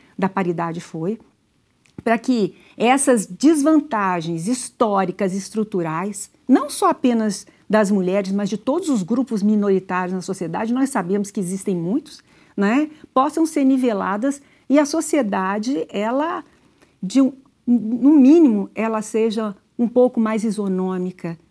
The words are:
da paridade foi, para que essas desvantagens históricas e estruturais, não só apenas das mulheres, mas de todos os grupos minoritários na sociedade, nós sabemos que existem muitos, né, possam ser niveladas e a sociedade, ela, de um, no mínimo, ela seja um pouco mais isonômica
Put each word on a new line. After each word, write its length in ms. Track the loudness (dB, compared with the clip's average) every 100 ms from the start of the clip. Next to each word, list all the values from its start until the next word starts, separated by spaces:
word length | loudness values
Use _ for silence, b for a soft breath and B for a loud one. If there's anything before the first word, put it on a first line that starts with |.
| b b
da 100 | -4
paridade 520 | -2 -4 -4 -6 -8
foi, 380 | -10 -8 -6 -8 _ _ _ _ _ _ _ -8
para 140 | -2 -2
que 360 | 0 0 -2 B B B
essas 500 | 2 2 2 2 0
desvantagens 1200 | 0 2 4 4 2 2 -2 -2 -2 -4 -4 -4
históricas 880 | -4 -6 -2 0 0 -2 -2 -4
e 40 | -4
estruturais, 920 | -6 -6 -4 -4 -4 -4 -6 -10 -14 _ 2
não 220 | 2 2
só 220 | 0 0
apenas 560 | 2 0 0 0 -4 -10 b b
das 220 | 2 2
mulheres, 400 | 2 0 -2 -2
mas 200 | -2 -4
de 80 | -4
todos 320 | -2 -2 0
os 120 | 0
grupos 400 | 0 -2 -2 0
minoritários 680 | 0 2 2 0 -2 -6 -4
na 80 | -6
sociedade, 540 | -6 -8 -6 -6 -4
nós 160 | -2 -2
sabemos 400 | -2 -2 -2 -4
que 100 | -6
existem 340 | -6 -6 -4
muitos, 460 | -4 -2 -4 -6 -16 _ b b
né, 360 | b 0 2 0 B B
possam 320 | 0 0 0 -2
ser 180 | 2
niveladas 760 | 2 2 0 -2 -2 -2 -2 -4 _ b b
e 100 | 2
a 60 |
sociedade, 1040 | 2 -2 -2 -2 0 -2 -2 -4 -4 -4 -6
ela, 560 | -6 -2 -2 -4 -6 -12 b b b b b
de 200 | -2 2
um, 100 | 2 0 _ _ 0
no 480 | 0 0 2 6 8
mínimo, 520 | 8 8 6 4 -2
ela 260 | -4 -4 -4
seja 560 | -2 0 0 0 -6 -8 _ -4
um 100 | 0
pouco 320 | 4 4 2
mais 240 | 0 0
isonômica 920 | -2 -2 -2 -2 -2 -2 -6 -6 -10 -12 _